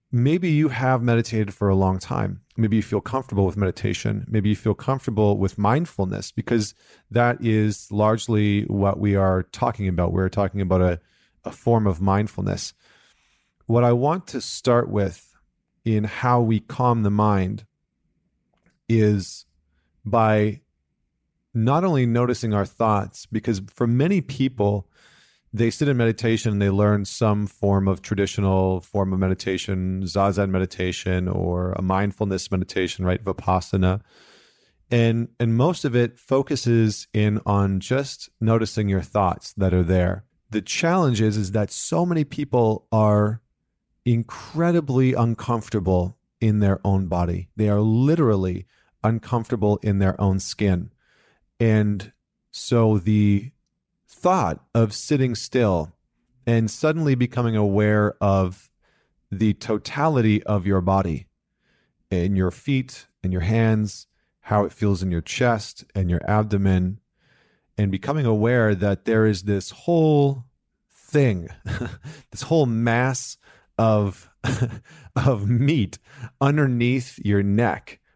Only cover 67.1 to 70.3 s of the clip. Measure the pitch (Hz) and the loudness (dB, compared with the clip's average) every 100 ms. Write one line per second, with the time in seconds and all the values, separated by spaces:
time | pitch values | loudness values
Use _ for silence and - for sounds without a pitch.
67.1 | _ _ _ _ _ _ - 101 95 - | _ _ _ _ _ _ -4 -2 -2 -4
68.1 | 151 120 107 113 123 110 95 101 98 - | -2 0 2 2 2 2 2 0 -2 0
69.1 | 110 110 95 101 101 - - - 170 156 | 2 2 0 -2 -4 -6 -8 0 2 4
70.1 | 147 139 | 4 2